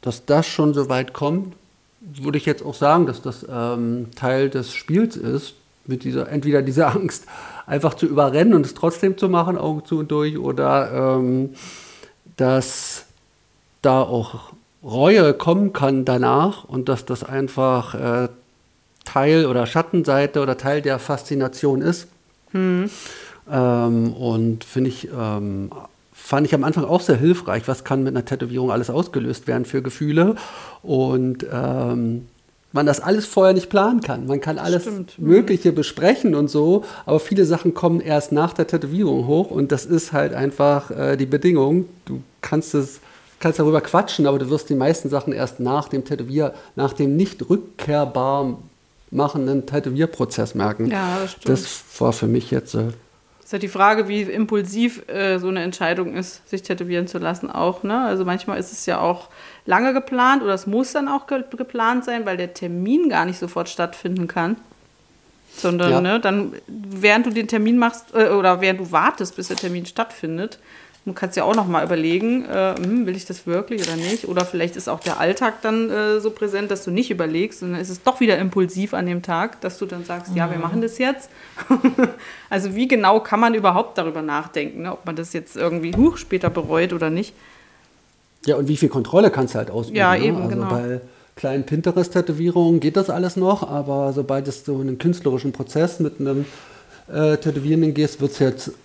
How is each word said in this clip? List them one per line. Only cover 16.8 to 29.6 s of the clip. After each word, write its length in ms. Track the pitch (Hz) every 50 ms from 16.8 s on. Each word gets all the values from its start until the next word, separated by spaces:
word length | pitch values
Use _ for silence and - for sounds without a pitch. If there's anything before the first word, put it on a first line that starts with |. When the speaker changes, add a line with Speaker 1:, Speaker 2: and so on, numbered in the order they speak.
| 127 143
Speaker 1:
dass 160 | 135 117 -
das 180 | - 127 117 -
einfach, 720 | - 135 135 135 131 - 139 131 131 127 123 117 - -
äh, 340 | - 135 120 117 123 123 120 - - _ _ _ _ _ _ _ _ _ _ _ - _
Teil 400 | - - 139 135 151 156 165 160
oder 200 | 135 127 123 120
Schattenseite 760 | 117 - 160 165 - - 180 151 139 139 139 139 143 - 151
oder 160 | 139 131 127 131
Teil 240 | - 139 143 147
der 160 | 143 143 135 123
Faszination 840 | - - 143 139 - - 151 139 131 127 - - - 143 135 135
ist. 260 | - 165 175 - - - _ _ _ _ _ _ _ _
Speaker 2:
Hm. 380 | - 190 185 185 180 180 190 208 - - - - - - - - - - _ -
Speaker 1:
Ähm, 640 | 147 135 127 123 120 120 117 117 117 117 113 117 113
und 500 | - 127 120 113 113 113 117 113 113 -
finde 260 | - - 131 131 131
ich, 200 | 127 - - -
ähm, 580 | - 127 113 107 107 104 101 101 98 98 98 92 - - - - _ _ _ _ _
fand 340 | - - - - 139 151 143
ich 80 | -
am 80 | 139 135
Anfang 220 | 151 160 175 147
auch 160 | - 165 -
sehr 160 | - - 156 117
hilfreich, 500 | 135 165 180 175 - - 95 113 113 -
was 160 | 131 131 -
kann 200 | - 143 135 131
mit 120 | 131 131
einer 80 | 127 120
Tätowierung 460 | - 135 - 135 120 123 131 127 127
alles 180 | 104 135 123 -
ausgelöst 580 | 120 151 175 175 - 139 117 123 123 - - -
werden 180 | - 120